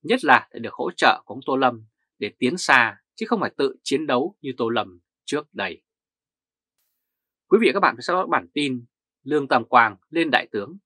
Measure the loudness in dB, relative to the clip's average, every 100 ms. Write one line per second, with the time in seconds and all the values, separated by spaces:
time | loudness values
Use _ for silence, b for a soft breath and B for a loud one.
0 | -2 0 4 4 2 -12 -12 -6 -8 2
1 | 2 2 -6 -12 -4 0 0 -2 -18 _
2 | _ _ -10 _ -4 -2 4 4 4 -4
3 | _ -12 -4 -2 -4 -2 -4 -4 -4 -2
4 | 0 -2 -2 _ -12 -4 -2 -2 -4 -12
5 | _ _ -6 -6 -6 -8 -8 -8 _ _
6 | _ _ _ _ _ _ _ _ _ _
7 | _ _ _ _ _ 2 4 2 0 0
8 | -4 -2 0 -4 -2 -4 -4 -4 -10 _
9 | _ _ -4 -2 2 0 4 4 4 -2
10 | _ -4 0 0 0 -8 -8 -14